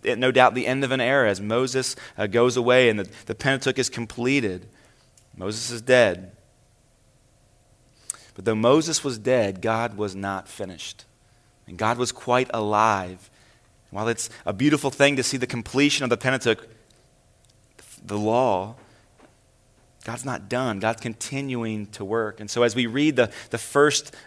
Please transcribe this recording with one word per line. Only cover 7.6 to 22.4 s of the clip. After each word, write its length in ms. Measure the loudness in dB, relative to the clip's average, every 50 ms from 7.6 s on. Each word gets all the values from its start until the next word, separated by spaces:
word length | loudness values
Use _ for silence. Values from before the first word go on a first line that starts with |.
| _ _ _ _ _ _ _ _ _ -10 -10 -10 -16 -20 _
But 120 | -6 -4
though 100 | -2 0
Moses 480 | 2 4 6 6 6 4 2 -2 -2 -2
was 160 | -4 -6 -4
dead, 420 | -2 0 2 2 2 0 -2 -2
God 360 | -2 -2 0 0 -2 -4 -4 -4
was 180 | -6 -6 -6
not 320 | -6 -6 -6 -6 -6 -8 -12
finished. 580 | -12 -10 -10 -10 -10 -12 -14 -16 -16 -18 -20 _ _ _ _ _ _ _ _ _ _ _ _ -20
And 100 | -8 -4
God 220 | -2 -2 0 0
was 120 | -2 -4
quite 380 | -4 -6 -2 0 0 0 0 0
alive. 800 | -2 -4 -2 0 2 4 4 4 2 0 -2 -6 -12 -16 -20 -20 _ _ _ _ _ _ _ _ _ _ _ _
While 160 | -8 -4 -2 -2
it's 220 | -2 -4 -6 -10 -12 -10 -8
a 80 | -8 -4
beautiful 380 | 0 2 2 2 2 0 -2
thing 240 | 2 4 4 4 4
to 80 | 2 0
see 140 | -2 -2 -4
the 100 | -4 -4
completion 560 | -6 -6 -8 -2 2 2 4 4 2 2 2
of 80 | 0
the 60 | 0 0
Pentateuch, 500 | 2 0 -2 2 2 2 0 0 -2 -10 -20 -20 _ _ _ _ _ _ _ _ _ _ _ _ _ _ _ _ _ _ _ -20 -20 -20 -20 -20 -12
the 140 | -8 -6 -4
law, 560 | -2 0 2 2 2 2 0 0 -2 -6 -10 -18 -20 -20 _ _ _ _ _ _ -20 _ _ _ _ _ _ _ _ _ _ _ _ _ _ _ -12
God's 220 | -12 -10 -8 -8
not 220 | -8 -8 -8 -8 -6
done. 300 | -4 -4 -2 -2 -4 -2
God's 240 | -2 -2 -2 -2
continuing 840 | -6 -10 -8 -8 -10 -8 -6 -6 -6 -6 -6 -4 -4 -4 -6 -6 -8 -10
to 180 | -10 -10 -6
work. 340 | -4 -2 -2 -2 -4 -6
And 120 | -10